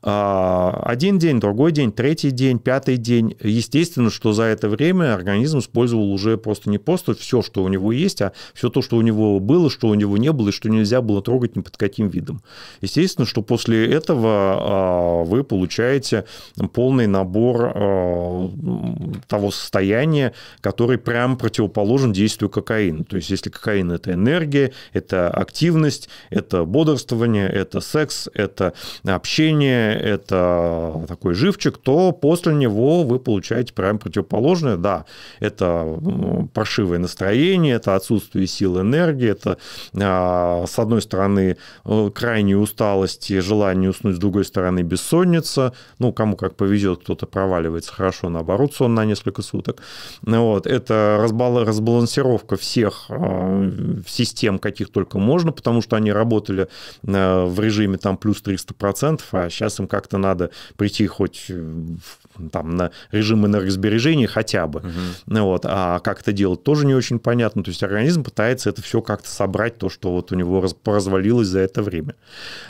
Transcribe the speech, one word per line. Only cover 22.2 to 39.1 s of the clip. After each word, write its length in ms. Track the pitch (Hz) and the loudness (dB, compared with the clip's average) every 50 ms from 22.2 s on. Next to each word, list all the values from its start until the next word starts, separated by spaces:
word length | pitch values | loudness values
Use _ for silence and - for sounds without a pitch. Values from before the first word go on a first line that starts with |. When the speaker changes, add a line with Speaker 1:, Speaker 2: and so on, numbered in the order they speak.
| 107 107 - - 107 95 | 2 0 0 -2 -4 -2
Speaker 1:
кокаина. 540 | - 104 - - 113 110 104 87 78 78 82 | -2 -4 -4 -2 0 0 0 0 -2 -4 -6
То 140 | - 98 | -6 -6
есть, 120 | 90 80 - | -6 -4 -4
если 200 | 95 87 - 101 | -4 -4 -4 -10
кокаин — 420 | - - - 113 104 98 90 87 85 | -12 -6 -4 -2 0 0 0 -2 -4
это 200 | 85 - 95 90 | -4 -4 -4 -2
энергия, 580 | 87 101 127 165 180 160 147 143 143 135 127 - - - - - | 0 2 2 2 0 -2 0 2 2 2 0 -2 -8 -16 -6 -6
это 360 | - - - - 92 87 - | -6 -4 -2 0 0 0 0
активность, 800 | - - 95 - - - 147 170 165 160 156 143 127 - - - - - - - | 0 -2 -4 -4 -2 0 0 2 4 4 2 2 0 -4 -12 -18 -20 -20 -14 -6
это 360 | - 104 - - 95 87 82 | -4 -4 -4 -2 -2 0 0
бодрствование, 800 | 82 104 156 160 156 147 123 - - 123 113 120 117 110 101 98 - | 2 2 2 2 2 2 0 -2 -4 -2 0 2 2 2 2 0 0
это 320 | - 98 90 - - - | 0 -2 -4 -2 -6 -8
секс, 480 | - - - 151 151 151 - - - - - | -6 -2 -2 -2 -2 -2 -6 -10 -10 -8 -4
это 400 | 104 101 95 - - 95 85 - - - - - - - | -4 -4 -4 -2 -2 -2 -2 -2 -6 -16 -16 -14 -8 -4
общение, 880 | 98 92 90 - - - - 156 160 156 147 143 135 127 120 110 107 107 104 | -2 -2 -2 -2 -2 0 2 2 2 4 2 2 2 2 2 2 2 0 0
это 1080 | - 107 101 - - - 95 90 90 90 87 87 85 85 82 82 82 82 78 80 82 | 0 -2 -2 -2 -2 -2 0 2 2 2 2 2 2 0 0 -2 -4 -4 -6 -8 -8
такой 260 | - 87 - - 92 85 | -8 -10 -4 -2 -2 0
живчик, 440 | 98 147 202 190 - - 143 - | 2 2 0 0 0 -2 -4 -2
то 340 | - - 131 139 170 185 180 | -2 0 2 4 4 4 2
после 420 | 165 - - 147 170 170 - 170 151 | 2 2 2 2 2 2 2 2 2
него 500 | 147 135 113 101 107 123 143 165 175 160 | 2 2 2 2 2 2 4 4 2 2
вы 160 | 117 123 127 | 2 0 -2
получаете 540 | - 127 107 95 - - 113 123 123 - - | 0 0 -2 -2 -2 -2 -2 -2 -2 -4 -4
прям 260 | - 92 98 107 107 | -2 0 0 0 -2
противоположное. 800 | - 95 - 104 92 - - 107 123 156 185 170 151 127 101 | -4 -4 -4 -4 -2 -2 -2 0 2 2 2 2 0 0 0
Да, 280 | 85 87 101 92 80 - - - - - - - - | 0 0 0 -2 -2 -4 -10 -20 -20 -20 -18 -10 -4
это, 260 | 107 104 - - 95 | -4 -4 -2 0 0
м, 840 | 87 85 85 82 80 80 80 156 180 - - - 87 85 - - - - | 0 0 0 -2 -4 -4 -4 -4 -4 -2 -2 -2 -2 -2 -2 -4 -4 -2
паршивое 460 | 113 107 - - 123 101 87 87 87 | -4 -2 -2 0 0 0 0 0 0
настроение, 760 | 90 87 - - 95 98 107 127 160 185 190 180 160 143 120 | -2 -4 -4 -4 -2 0 2 2 4 2 4 2 2 2 2
это 200 | 110 - - 190 | 0 2 0 0
отсутствие 520 | 95 - - 110 98 - - - 95 92 | 0 2 0 -2 -2 -2 -2 -2 -2 -2
сил, 320 | 90 - - 104 92 90 92 | -2 -2 -2 0 0 2 2
энергии, 480 | 95 110 135 165 180 165 | 2 2 2 2 2 2